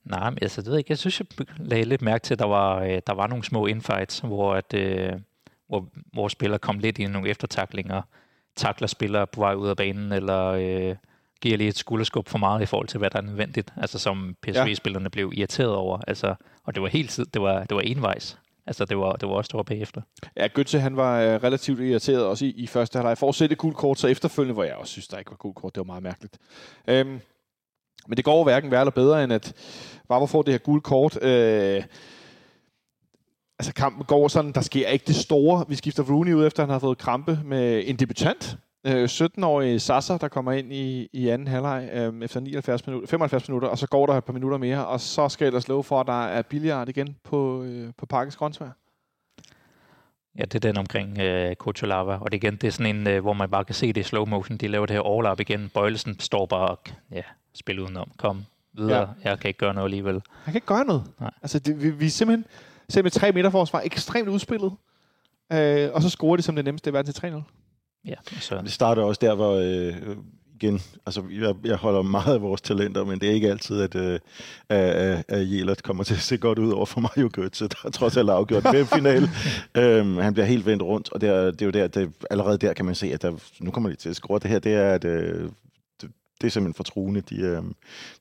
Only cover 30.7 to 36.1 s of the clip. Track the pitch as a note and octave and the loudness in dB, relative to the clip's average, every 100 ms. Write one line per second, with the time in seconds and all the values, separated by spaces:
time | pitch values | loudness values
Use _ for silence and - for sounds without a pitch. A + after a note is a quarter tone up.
30.7 | D3 - C3+ D3+ - C3 B2 A2+ G#2+ G2 | 0 4 4 4 2 4 6 6 4 2
31.7 | G2 F2+ - - - - - _ _ _ | 0 -4 -14 -20 -20 -20 -20 _ _ _
32.7 | _ _ _ _ _ _ _ _ - - | _ _ _ _ _ _ _ _ -10 -6
33.7 | - C3+ - C#3 D3 D3 E3 D3 C3+ - | 0 0 0 4 6 6 4 2 0 0
34.7 | C3+ A2 C3+ - D3+ - D3 D3+ F3 D#3 | 0 2 2 2 0 2 4 6 4 2
35.7 | C3+ D3+ D3+ C3 | -4 -4 -2 2